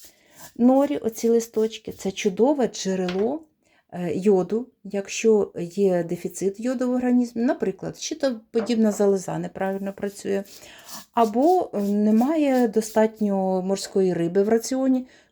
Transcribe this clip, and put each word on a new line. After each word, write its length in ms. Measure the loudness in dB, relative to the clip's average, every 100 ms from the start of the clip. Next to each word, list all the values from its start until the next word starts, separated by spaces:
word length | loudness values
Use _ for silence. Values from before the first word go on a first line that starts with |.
| -20 _ _ -20 -12 2
Норі, 420 | 4 4 2 0
оці 300 | -6 -2 0
листочки, 640 | 2 0 -2 -2 -4 -14
це 180 | -10 -8
чудове 580 | -4 -2 2 2 2 -2
джерело, 720 | -4 -4 -4 -2 -2 -2 -4 -12 _ _ _ _
е, 220 | -8 -6
йоду, 520 | 0 2 4 2 -4 -6 _
якщо 680 | -10 -8 -8 0 2 4 2 -6
є 440 | -6 0 2 2
дефіцит 560 | -2 -4 -8 -4 -4 -4
йоду 300 | -4 -2 -2
в 40 |
організмі, 480 | 0 2 2 2 0
наприклад, 560 | -2 0 -4 -4 -8 -8
щитоподібна 960 | -10 -4 -4 -4 -6 -4 0 2 2
залоза 460 | 2 2 2 -2 -8
неправильно 540 | -6 -6 -4 -4 -8
працює, 520 | -8 -10 -8 -6 -6 -6 -16 -20 -20 -18 -18 -6
або, 560 | 0 0 2 4 4 0
е, 60 | -4
немає 880 | -2 2 4 4 4 2 2 2 2
достатньо 920 | 0 0 2 0 0 -2 0 0 0
морської 520 | -2 -4 -2 0 2
риби 280 | 0 0 2
в 60 | 2
раціоні 580 | 2 0 -2 0 0 -2 -16 _